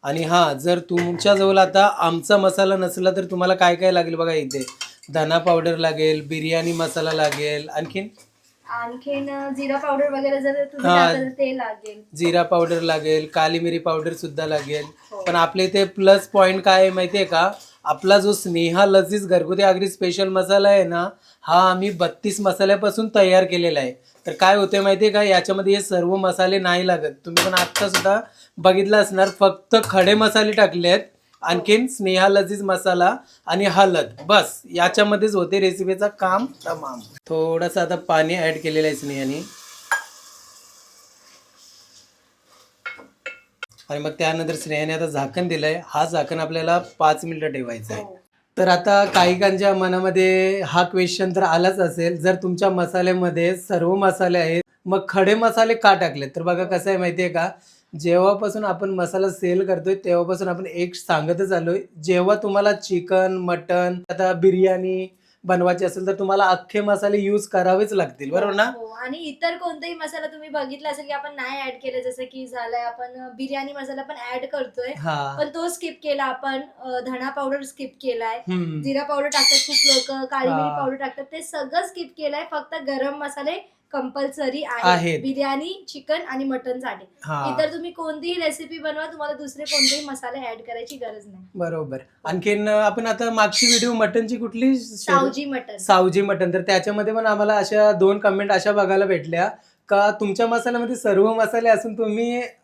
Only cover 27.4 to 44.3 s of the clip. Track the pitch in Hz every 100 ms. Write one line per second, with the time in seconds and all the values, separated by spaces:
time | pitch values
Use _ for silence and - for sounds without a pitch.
27.4 | 190 185 175 - 202 180 190 208 226 _
28.4 | _ - 180 185 196 214 202 185 196 190
29.4 | 196 190 _ 226 214 190 185 214 220 214
30.4 | 214 214 196 170 175 196 - _ _ _
31.4 | 190 180 - 214 254 - 196 185 196 196
32.4 | 190 202 196 185 190 180 180 254 _ _
33.4 | - 175 196 175 190 175 127 - 156 208
34.4 | 160 - - 170 175 180 208 208 214 202
35.4 | 170 196 190 185 190 185 202 - 190 190
36.4 | 262 - 170 165 143 123 110 - - 160
37.4 | 160 165 175 185 170 175 - 160 160 180
38.4 | 160 156 160 156 156 143 143 139 131 147
39.4 | 196 - - - - - - - - -
40.4 | - - - _ _ _ _ _ _ -
41.4 | _ _ - _ _ - _ _ _ _
42.4 | _ _ _ _ - - - _ - -
43.4 | _ _ - _ - 147 151 151 160